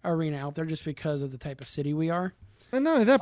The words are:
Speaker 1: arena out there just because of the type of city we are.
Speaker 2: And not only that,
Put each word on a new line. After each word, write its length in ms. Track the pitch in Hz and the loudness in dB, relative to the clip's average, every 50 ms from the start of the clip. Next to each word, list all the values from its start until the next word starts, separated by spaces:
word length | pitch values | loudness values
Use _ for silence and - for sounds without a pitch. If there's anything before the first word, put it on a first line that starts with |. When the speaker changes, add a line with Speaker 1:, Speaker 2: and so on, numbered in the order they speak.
| - | -2
Speaker 1:
arena 320 | 180 165 160 160 156 147 | -2 -2 0 0 -2 -4
out 180 | 139 139 143 147 | -4 -6 -8 -6
there 80 | 160 160 | -6 -4
just 200 | 160 160 151 - | -4 -4 -4 -6
because 380 | 160 139 - - 156 147 143 139 | -8 -8 -4 -4 -2 -2 -2 -4
of 80 | 135 | -6
the 60 | 131 | -8
type 220 | 123 - 147 135 - | -10 -10 -12 -12 -10
of 80 | 127 | -14
city 260 | - - 147 143 147 147 | -10 -6 -4 -2 -2 0
we 160 | 156 160 165 | 0 0 0
are. 240 | 170 175 185 185 - _ - - - _ - _ | 0 0 -2 -2 -6 _ -20 -20 -20 _ -12 _
Speaker 2:
And 140 | - 262 277 | -2 0 2
not 80 | 320 330 | 4 4
only 100 | 269 214 | 6 6
that, 160 | 220 277 262 | 6 6 6